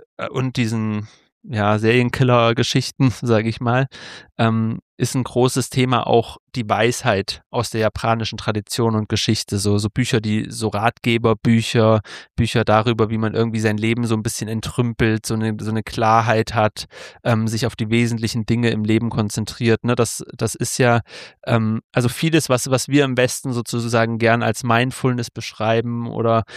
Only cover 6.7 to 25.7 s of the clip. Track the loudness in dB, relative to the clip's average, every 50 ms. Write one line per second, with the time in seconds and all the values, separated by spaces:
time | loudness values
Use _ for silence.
6.7 | 0 2 2 2 0 0 0 0 0 0 -2 -4 -8 -12 _ _ -4 -4 -4 -2
7.7 | -2 0 0 0 -2 -2 0 0 0 0 -2 -4 -8 -6 -4 -4 -4 -4 -4 -4
8.7 | -2 0 0 2 2 0 0 -2 -2 -2 0 0 0 0 -2 -4 -4 -2 0 2
9.7 | 2 2 0 -2 -2 -2 0 0 0 0 0 0 -2 -2 -4 -6 -6 -6 -4 -4
10.7 | -2 0 0 -2 -2 _ 0 0 2 2 2 2 2 2 2 4 4 4 2 2
11.7 | 2 4 4 4 4 2 0 -4 -12 -18 -20 _ _ -2 -2 0 0 0 2 4
12.7 | 2 4 4 2 2 2 0 0 0 -2 -2 -2 0 0 0 0 0 0 0 0
13.7 | 0 0 0 0 0 0 0 0 0 0 -2 -4 -6 -6 -6 -6 -6 -6 -6 -4
14.7 | -2 -2 -2 -2 0 0 2 2 2 0 -2 -4 -4 -2 -2 -2 -4 -4 -4 -4
15.7 | -4 -4 -6 -6 -4 0 2 4 4 4 4 4 2 2 0 0 0 0 0 0
16.7 | 0 -4 -14 -16 -18 -20 -20 -20 -16 -6 -2 0 0 2 0 -2 -2 -2 -4 -4
17.7 | -4 -6 -2 0 2 2 2 2 0 -2 -2 -2 -2 -2 -2 0 0 2 2 2
18.7 | 0 0 2 2 2 2 2 0 -2 -2 -2 -2 -4 -4 -6 -6 -6 -2 2 2
19.7 | 2 2 2 0 0 2 0 0 -2 -8 -12 -12 -8 -6 -6 -4 -4 -4 -6 -4
20.7 | 0 2 4 4 4 2 0 -4 -12 -20 -20 -20 -20 _ -4 -2 0 0 0 0
21.7 | -2 -4 -6 _ -2 0 0 0 0 -2 0 2 2 2 2 2 0 0 0 0
22.7 | -2 -2 0 2 2 2 2 2 2 0 0 0 -2 -4 -6 -4 -4 -4 -4 -4
23.7 | -4 -4 -2 0 0 0 2 0 0 2 2 2 2 2 2 -2 -2 -2 0 0
24.7 | 2 2 2 0 -2 -2 0 0 0 0 -4 -6 -8 -12 -12 -10 -8 -4 0 0